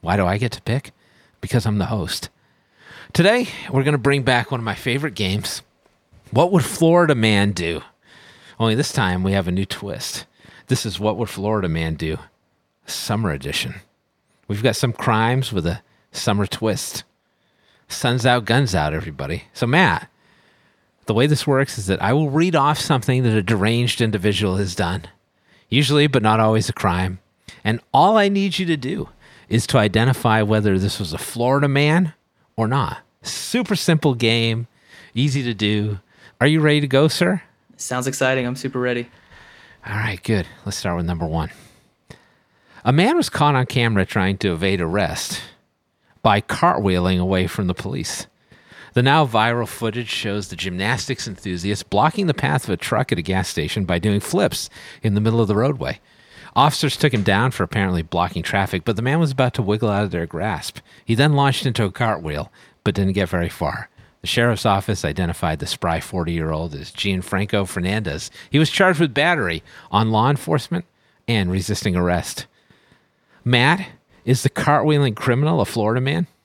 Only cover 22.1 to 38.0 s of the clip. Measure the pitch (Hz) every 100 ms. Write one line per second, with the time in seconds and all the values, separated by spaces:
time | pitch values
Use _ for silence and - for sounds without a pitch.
22.1 | 139 151 143 175 160 143 147 - 139 -
23.1 | 127 123 110 90 110 104 117 120 - 117
24.1 | 104 101 101 107 92 101 87 87 90 82
25.1 | _ _ _ _ _ _ 120 139 147 147
26.1 | 131 107 110 110 110 - - 101 90 95
27.1 | 92 _ _ - - 107 113 _ - 175
28.1 | 220 202 202 196 170 180 156 127 185 -
29.1 | - - - _ 110 - 131 107 104 120
30.1 | 127 117 110 104 107 104 95 101 - 92
31.1 | 80 - 117 120 139 143 139 147 165 175
32.1 | - _ _ _ - 110 135 113 - _
33.1 | _ - - - 247 240 196 - 160 151
34.1 | 123 113 117 113 113 117 _ _ - -
35.1 | - 143 135 123 104 104 107 104 101 _
36.1 | _ - _ 135 156 151 147 143 135 151
37.1 | - 180 185 - _ _ _ - 127